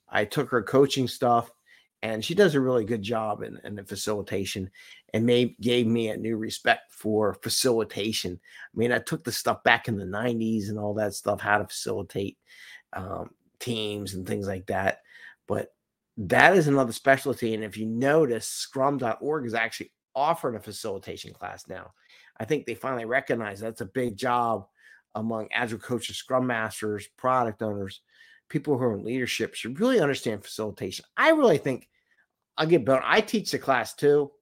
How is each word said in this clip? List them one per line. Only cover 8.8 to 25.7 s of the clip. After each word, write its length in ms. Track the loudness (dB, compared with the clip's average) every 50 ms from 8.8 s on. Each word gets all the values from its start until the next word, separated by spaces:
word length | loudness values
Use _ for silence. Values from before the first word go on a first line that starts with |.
| 2 2
I 80 | 2 0
took 240 | 0 -4 -6 -6 -6
the 80 | -6
stuff 320 | -6 -2 0 -2 -2 2 4
back 240 | 2 2 4 2
in 100 | -2 -4
the 80 | -4 -4
nineties 640 | -6 -4 -2 -2 -2 -2 0 0 0 0 0 -2 -4
and 100 | -4 -4
all 140 | -4 -4 -2
that 180 | 0 -2 -2 -2
stuff, 280 | -4 -2 -2 -2 -2
how 160 | 2 2 2
to 100 | 2 2
facilitate, 720 | -2 -8 -8 -6 -6 -4 -6 -6 -6 -6 -6 -6 -6 -8 _ _ _ -20 -20 -20 -20 -20 -20 _ -12 -10
um, 380 | -10 -8 -8 -8 -10 -10 -12 _ _ _ _ _ -12
teams 540 | -8 -6 -4 -4 -4 -4 -4 -6 -6 -6 -8
and 120 | -8 -6
things 220 | -4 -4 -4 -2
like 180 | -4 -6 -6 -4
that. 340 | -4 -2 0 0 0 -2 -2 _ _ -20 -20 -20 -20 -20 _ _
But 280 | -4 -4 -4 -4 -6 _ _ _ _ _ _ _ _ -10
that 380 | -8 -2 2 6 8 8 8 8
is 120 | 6 6
another 260 | 6 4 4 2 0 -2
specialty. 600 | 0 4 4 4 4 2 -4 -4 -2 -2 -4 -2
And 100 | -4 -6
if 140 | -8 -6
you 80 | -6 -4
notice, 640 | -4 -2 0 2 4 6 4 4 4 0 -4 -4
scrum 500 | -6 -8 -8 -8 -6 -2 0 0 2 0
dot 200 | 0 -2 -4 -4 -4
org 240 | -4 -4 -4 -2 -4
is 80 | -2 -2
actually 380 | -2 -2 -2 -4 -10 -12 -12 _ _ _ _ -4
offering 400 | 0 2 2 0 0 -2 -4 -4
a 40 | -6
facilitation 720 | -10 -12 -12 -8 -8 -6 -8 -8 -8 -12 -12 -12 -12 -16 -14
class 340 | -12 -12 -12 -12 -14 -14
now. 240 | -14 -14 -14 -14 -18 _ _ _ _ -20 -20 -20 -20 _ -8
I 60 | -2
think 200 | -2 -2 -2 -2
they 100 | -4 -8
finally 300 | -6 -4 -4 -4 -4 -4
recognize 540 | -2 -2 -2 0 0 -2 -2 -2 -6 -6 -6
that's 220 | -8 -8 -8 -8
a 40 | -10
big 300 | -6 -4 -2 -2 -2 -4
job 520 | -2 0 0 2 2 2 2 0 -2 -4 _ _ _ _ -20 -20 _ _ _ -8
among 340 | -6 -4 -2 -4 -4 -6 -4
Agile 280 | -2 -2 -2 -2